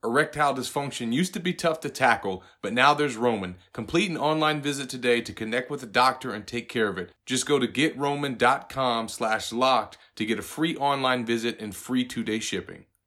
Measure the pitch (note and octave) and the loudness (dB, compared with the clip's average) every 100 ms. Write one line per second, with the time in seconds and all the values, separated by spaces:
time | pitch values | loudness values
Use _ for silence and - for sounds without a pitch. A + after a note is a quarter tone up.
0 | A2 B2 D3+ D3 D3 C3 A#2+ - C#3 - | 0 0 0 2 0 0 -4 -4 -6 -6
1 | A#2+ B2 F3+ - F3 F3 E3+ D#3 C#3+ - | -2 0 0 -2 -4 0 0 -2 -6 0
2 | C3 A2 G2+ F#2 - _ G2+ A2+ C3+ D3 | 2 2 0 -6 -10 _ -4 4 4 6
3 | D3 A2 A#2+ A2 F#2 F2+ _ - A2 G#3 | 2 2 2 2 -4 -8 _ -10 -2 0
4 | G#3 D#3 C#3+ D#3 D#3 D3+ C#3+ C#3 C3+ C3 | 0 0 0 2 2 0 -2 -4 -6 -4
5 | A#2+ A#2+ A#2 G#2 A2 A#2+ B2 C#3+ B2+ G#2 | 2 2 0 -6 -4 -2 -4 -8 -2 4
6 | B2+ B2+ C3 G#2 G#2 A#2+ A2+ A#2+ G#2+ F#2 | 4 4 -4 -8 -6 -8 -4 0 0 0
7 | F2 _ - B2+ - C#3+ A#2+ G2+ D#3 B2 | -8 _ -4 -2 2 2 2 2 0 2
8 | C#3+ C#3+ C#3+ A#2 A#2+ C3+ - C3+ B2+ A#2 | -2 0 -2 4 4 4 0 -2 0 0
9 | A2+ - A2+ A2 - A2+ B2+ B2+ G#2 - | -2 -4 -2 0 -2 0 4 4 0 -10
10 | _ - A2 G#2+ F#2+ - E3 D#3+ C#3 C#3 | _ -6 -2 -2 -4 -2 -2 0 0 2
11 | C3 B2+ A2+ A#2 A#2 A2+ G#2+ - - B2+ | 2 0 0 0 0 -4 -8 -10 -2 0
12 | B3 - A2 A2 G#2+ F#2+ F2 E2 - _ | 0 -2 -2 -2 -2 -6 -8 -16 -20 _